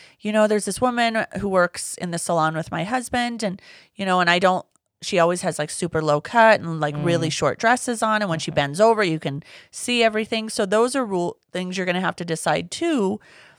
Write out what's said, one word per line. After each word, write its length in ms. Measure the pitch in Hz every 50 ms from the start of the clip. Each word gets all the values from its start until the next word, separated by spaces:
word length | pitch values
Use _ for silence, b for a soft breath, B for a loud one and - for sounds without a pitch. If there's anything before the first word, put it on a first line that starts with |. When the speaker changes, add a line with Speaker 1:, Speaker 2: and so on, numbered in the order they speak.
| B B B B
Speaker 1:
"You 100 | - 214
know, 160 | 214 220 214
there's 180 | 208 214 208 -
this 160 | 202 190 -
woman 460 | 247 254 240 240 233 226 226 226 - - - 190
who 80 | 202 202
works 440 | 190 185 175 175 - - - - - -
in 100 | - 175
the 80 | 170
salon 380 | 170 - - 175 165 156 156 160
with 160 | 156 165 -
my 120 | 170 165 165
husband, 600 | 202 247 254 240 - - 247 240 240 233 226 233
and, 180 | 190 180 - B B B B B B B
you 140 | - 196
know, 120 | 190 185 180
and 80 | 175 170
I 80 | 175 180
don't, 260 | 190 185 185 180 - _ _ _ _ _ _ -
she 180 | - - - 175
always 220 | 165 170 180 180
has, 180 | - 180 156 -
like, 100 | 151 156
super 320 | - - 185 165 - 160
low 200 | 156 156 - 196
cut 400 | - - - 240 226 226 214 -
and, 180 | - 165 165 156
like, 160 | 151 151 147
really 300 | 147 170 175 170 165 160
Speaker 2:
Mm. 60 | 160 147
Speaker 1:
short 260 | - 160 139 - -
dresses 420 | - 226 247 247 - - 240 220
on, 200 | 226 220 214 214
and 80 | 208 190
when 100 | 160 160
she 120 | - -
Speaker 2:
Mm-hmm. 40 | 139
Speaker 1:
bends 240 | 151 143 139 143 175
over, 220 | 214 226 226 214 208
you 160 | 175 160 156
can 240 | - 151 139 139 B B B B B B
see 320 | B - - - 247 240 226
everything." 460 | 220 214 214 220 - 233 220 220 220
So 160 | - - 208
those 300 | 190 208 220 233 254 262
are 100 | 277 254
rule 320 | 208 190 175 175 175 - _ _ _
things 260 | - 180 185 180 180
you're 80 | 190 180
gonna 140 | 180 175 185
have 140 | 190 170 -
to 80 | - 170
decide 460 | 170 160 160 - 170 151 170 175 175
too. 480 | - - 339 339 320 254 196 185 208 214 b b b b b b b